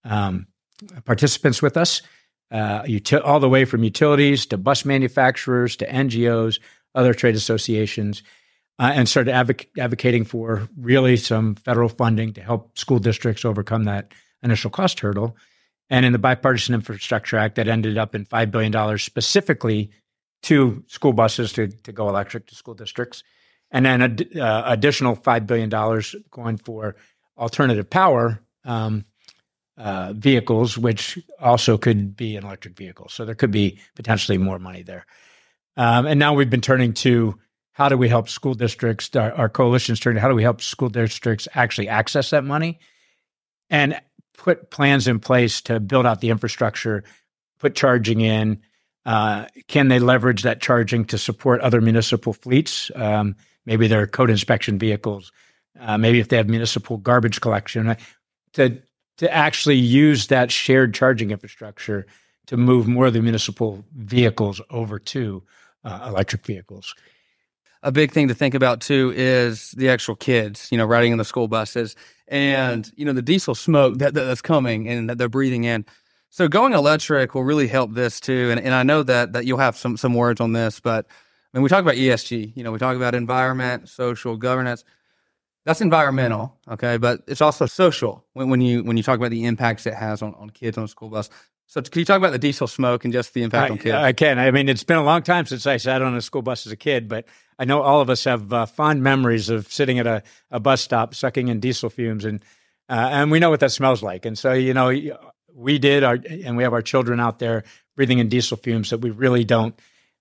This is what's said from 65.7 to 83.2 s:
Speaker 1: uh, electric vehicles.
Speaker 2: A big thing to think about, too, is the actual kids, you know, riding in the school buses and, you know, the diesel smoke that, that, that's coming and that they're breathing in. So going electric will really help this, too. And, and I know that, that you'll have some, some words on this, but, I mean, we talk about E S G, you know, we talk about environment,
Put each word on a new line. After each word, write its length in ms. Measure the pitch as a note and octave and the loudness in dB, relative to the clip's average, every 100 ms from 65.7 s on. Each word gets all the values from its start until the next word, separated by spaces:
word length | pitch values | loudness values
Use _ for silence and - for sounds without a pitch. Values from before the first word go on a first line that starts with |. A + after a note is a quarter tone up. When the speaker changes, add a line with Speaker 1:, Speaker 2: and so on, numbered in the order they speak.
| _ | _
Speaker 1:
uh, 220 | A#2+ F#2+ B2 | -16 -14 -8
electric 380 | F#2+ F#2+ G#2 - | -4 -2 -4 -8
vehicles. 480 | G2 F2+ G2 - - _ _ _ _ _ _ _ _ | -12 -12 -20 -18 -20 _ _ _ _ _ _ _ _
Speaker 2:
A 100 | C#3 | -4
big 180 | C3+ D3+ | 2 2
thing 180 | - C#3 | 2 2
to 60 | |
think 200 | A#2+ C#3 | 2 0
about, 260 | C3 B2+ A2+ | 2 2 0
too, 320 | - C#3+ B2+ | 0 0 0
is 580 | G#2 B2+ B2+ A#2+ A2 - | 0 0 2 0 -4 -12
the 180 | - C3 | -2 0
actual 260 | B2+ - G#2 | 2 -2 -6
kids, 520 | - B2 G#2+ G2 - | 0 0 0 -8 -4
you 60 | A#2+ | -2
know, 80 | A2 | 2
riding 260 | A#2 A#2 | 4 4
in 60 | A#2 | 0
the 60 | |
school 220 | A2 - A2+ | -2 -4 -2
buses 480 | A2+ G#2+ B2 A2 - - _ - | -2 -4 -6 -8 -10 -20 _ -6
and, 640 | C#3 C#3 C3+ B2+ A#2 G#2+ - | -2 0 0 -2 -4 -8 -8
you 80 | |
know, 80 | D3 | -4
the 100 | C3 | -2
diesel 320 | B2 F#3 - | 0 0 0
smoke 440 | A#2+ - D3+ C3+ B2+ | -6 2 4 4 2
that, 160 | C#3+ | -2
that, 100 | D3 | 0
that's 180 | C3 B2+ | -4 -4
coming 460 | - D#3+ B2+ A2 A2 | 0 0 0 -2 -4
and 220 | A#2+ A2+ | -6 -4
that 80 | A#2+ | -4
they're 100 | B2 | -2
breathing 360 | B2+ C3+ B2 | 0 -2 -2
in. 200 | A#2 A#2 G#2 _ _ _ _ | -2 -4 -6 _ _ _ _
So 180 | - E3+ | -2 0
going 240 | F3+ C4 | 2 2
electric 640 | G#3 C#3+ D#3 - D3 B2+ | 4 2 2 0 0 0
will 100 | C3+ | -2
really 240 | C3 D3+ B2+ | -2 0 0
help 240 | C3 A#2 | 0 -2
this, 240 | A2 A#2+ - | -2 -4 -4
too. 300 | - C3 B2 | -4 -2 0
And, 80 | A#2+ | -2
and 160 | B2+ | 0
I 80 | B2+ | 2
know 200 | B2+ D#3 | 2 2
that, 300 | C3 B2 A#2+ | 2 0 0
that 100 | A#2 | -4
you'll 140 | B2 B2+ | -4 0
have 180 | C3+ A2+ | 0 0
some, 200 | B2 A2+ | -6 -4
some 180 | C3 | -2
words 260 | A#2+ A#2+ A#2 | 0 0 0
on 140 | A#2 | -2
this, 260 | A2+ A2+ - | -2 -4 -4
but, 260 | - A2+ - | -4 -4 -6
I 500 | _ _ _ _ B2+ | _ _ _ _ -2
mean, 60 | |
we 60 | C3+ | 2
talk 120 | G3 | 2
about 160 | F3 B2+ | 2 2
E 140 | C3 | 2
S 140 | A#2 | 0
G, 280 | - A#2+ G#2+ A#2+ | -2 -8 -10 -10
you 80 | |
know, 80 | A#2 | -10
we 60 | A2 | -6
talk 180 | B2+ B2+ | -4 -2
about 180 | B2 | -2
environment, 720 | B2 | -2